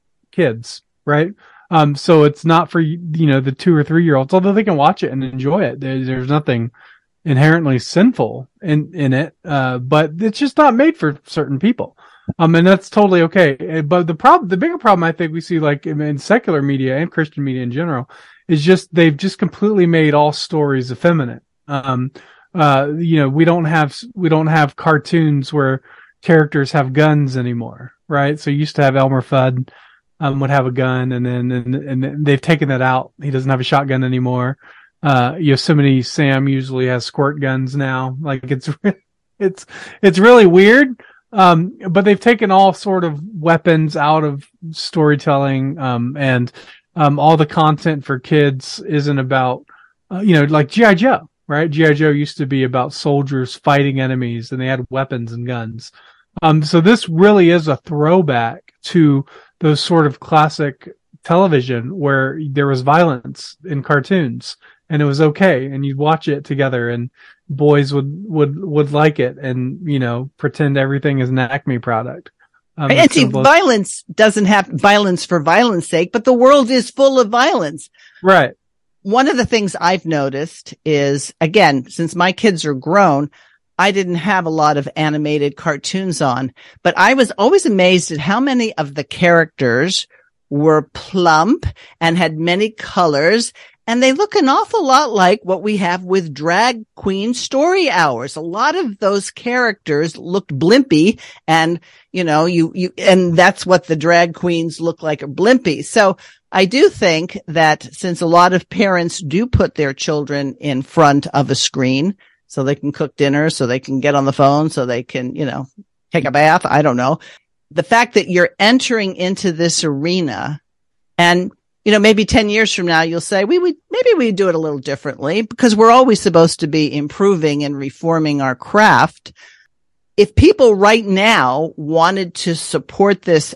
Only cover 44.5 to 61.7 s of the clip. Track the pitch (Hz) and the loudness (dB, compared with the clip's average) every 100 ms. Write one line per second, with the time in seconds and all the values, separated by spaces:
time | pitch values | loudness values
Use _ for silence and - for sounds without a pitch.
44.5 | _ 165 160 - 165 151 143 160 139 139 | _ -16 -14 -6 0 2 2 0 0 0
45.5 | 135 135 160 131 120 120 143 135 127 120 | -2 -4 -6 -4 -4 -4 -4 -2 0 -2
46.5 | - - - _ 170 147 143 147 160 151 | -8 -20 -20 _ 0 0 2 2 2 2
47.5 | - 156 151 170 147 - 131 - 151 143 | 0 0 0 -2 -4 -6 -8 -2 0 2
48.5 | 135 - - - 151 147 139 131 135 127 | -2 -10 -14 -6 -4 -2 -2 -2 0 -2
49.5 | 127 _ _ _ _ - 185 208 160 143 | -4 _ _ _ _ -14 -4 2 4 4
50.5 | 156 143 214 226 180 254 - - _ - | 2 0 2 4 4 2 0 -4 _ -6
51.5 | 147 165 147 160 147 156 147 147 - 139 | -4 -2 2 2 4 2 0 -4 -6 -4
52.5 | 139 131 127 123 - 156 143 135 135 127 | -2 -2 -2 -4 -4 -2 -2 -2 -4 -6
53.5 | - 151 143 139 135 131 127 120 117 117 | -4 2 2 2 -2 -4 -4 -6 -8 -10
54.5 | 131 131 131 120 131 139 127 113 117 120 | -6 -4 -4 -6 -6 -6 -8 -10 -10 -8
55.5 | 120 113 113 - _ _ _ _ - 160 | -8 -10 -14 -18 _ _ _ _ -2 2
56.5 | 156 151 175 170 226 - 160 202 208 170 | 2 2 2 4 2 0 4 4 6 4
57.5 | 175 156 131 - 147 151 185 151 123 117 | 2 0 -4 -6 -2 2 2 2 0 -4
58.5 | - _ _ - 180 151 139 - - _ | -8 _ _ -2 2 2 2 -4 -14 _
59.5 | _ 160 147 - 170 151 - - 156 156 | _ -2 -2 0 2 0 -2 0 2 2
60.5 | - 143 - - - _ _ - 170 196 | -2 -8 -8 -18 -20 _ _ -2 2 2
61.5 | 147 127 | 2 0